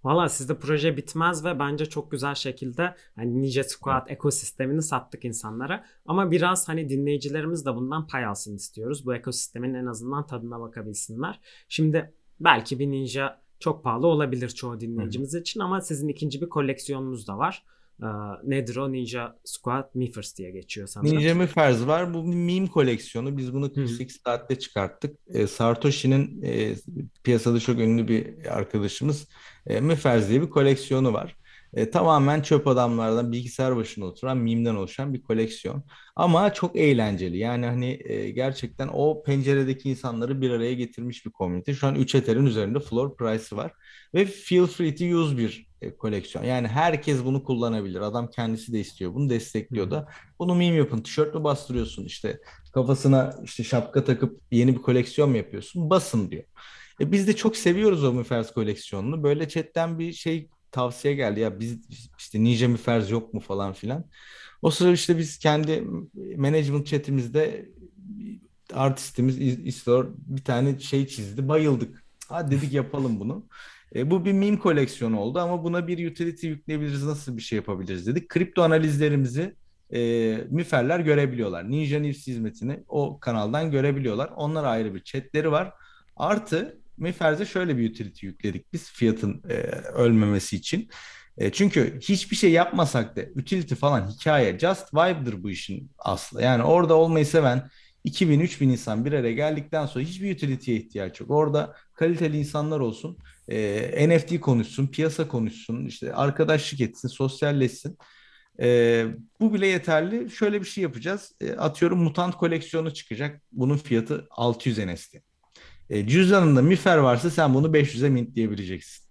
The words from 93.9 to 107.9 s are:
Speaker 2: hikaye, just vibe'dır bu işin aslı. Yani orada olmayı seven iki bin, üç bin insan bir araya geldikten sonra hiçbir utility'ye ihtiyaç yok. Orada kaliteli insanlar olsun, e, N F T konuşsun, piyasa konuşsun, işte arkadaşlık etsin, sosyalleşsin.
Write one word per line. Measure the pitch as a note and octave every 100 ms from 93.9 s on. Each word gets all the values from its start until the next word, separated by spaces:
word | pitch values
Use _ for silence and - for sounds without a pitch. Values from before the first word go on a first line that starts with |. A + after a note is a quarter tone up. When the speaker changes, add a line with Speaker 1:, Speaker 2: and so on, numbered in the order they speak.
| C3+ F#2+
Speaker 2:
hikaye, | A2 D#3+ D3 A2 F2+
just | E3+ F#3+ -
vibe'dır | D3 F3 E3+ B2 G2+
bu | G2+
işin | F2+ - G2 - _
aslı. | - F#2+ - -
Yani | B2 B2
orada | C#3+ E3+ E3
olmayı | D#3+ E3 D#3+ D3
seven | E3 C#3 B2+ - _ _ _
iki | - - F3
bin, | D3
üç | E3+ -
bin | C3+
insan | A#2+ - G#2+
bir | C3
araya | D3 A#2+
geldikten | A#2 D3+ D3+ D3 D#3 C#3
sonra | B2+
hiçbir | D#3 F#3 G3
utility'ye | E3 C#3+ C3 - A2+
ihtiyaç | A2 G2+ F#2+ -
yok. | -
Orada | D3 D3+ D3 D#3 - _
kaliteli | - E3 E3+ E3 D3+
insanlar | D3 D3+ D3+ D#3
olsun, | A#2+ A2+ D#3 F3 - _ -
e, | A2 G#2+ G#2 A#2+ - D3+
N | E3
F | -
T | E3+
konuşsun, | - A#2+ A2 - C3+
piyasa | - D#3 D3+ D#3
konuşsun, | B2 A2+ - - A#2 -
işte | - A2+
arkadaşlık | - C#3 C#3+ D#3 D#3 - C#3
etsin, | A2+ - B2+
sosyalleşsin. | - C3+ - D3 C#3+ B2+ - D3